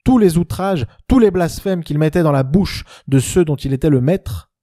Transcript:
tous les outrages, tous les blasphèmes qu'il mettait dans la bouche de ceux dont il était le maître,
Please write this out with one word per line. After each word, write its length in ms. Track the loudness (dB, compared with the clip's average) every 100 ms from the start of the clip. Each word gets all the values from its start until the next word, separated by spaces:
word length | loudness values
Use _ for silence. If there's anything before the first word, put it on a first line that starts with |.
tous 140 | 0 4
les 200 | 4 2
outrages, 480 | -4 -4 -4 -4 -6 -8 0
tous 100 | 4
les 120 | 4
blasphèmes 520 | 2 -2 -4 -6 -4
qu'il 160 | -4 -2
mettait 240 | 0 2
dans 100 | 2
la 120 | 0
bouche 400 | 0 0 -2 -6 -14 -18 -2
de 100 | 0
ceux 260 | 0 0
dont 120 | 0 -2
il 160 | -4
était 180 | -2 0
le 100 | 2
maître, 520 | 0 -2 -6 -12 -14 _